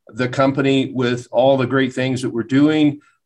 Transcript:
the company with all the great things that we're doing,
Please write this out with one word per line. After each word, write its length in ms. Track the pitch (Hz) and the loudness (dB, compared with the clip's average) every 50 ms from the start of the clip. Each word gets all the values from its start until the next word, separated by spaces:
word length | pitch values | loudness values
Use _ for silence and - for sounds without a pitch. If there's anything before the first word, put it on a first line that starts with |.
| _ - | _ -14
the 180 | 107 113 127 | -6 -6 -6
company 640 | 123 127 139 135 139 135 143 135 135 135 135 123 - | -4 0 0 0 2 2 0 0 0 0 0 0 -2
with 360 | - 131 123 120 123 120 - - | -4 -4 -2 -2 -2 -4 -6 -2
all 260 | - 117 131 139 139 | 0 2 2 4 2
the 100 | 131 123 | 2 0
great 260 | 117 131 135 135 123 | 0 0 0 -2 -2
things 300 | - 131 127 131 127 107 | -2 -4 -4 -4 -4 -4
that 80 | 92 - | -6 -6
we're 120 | 110 117 | -6 -6
doing, 580 | 107 - 131 139 147 151 156 156 151 147 143 - - _ _ _ _ | -4 -2 2 2 2 2 4 2 2 2 0 -4 -10 _ _ _ _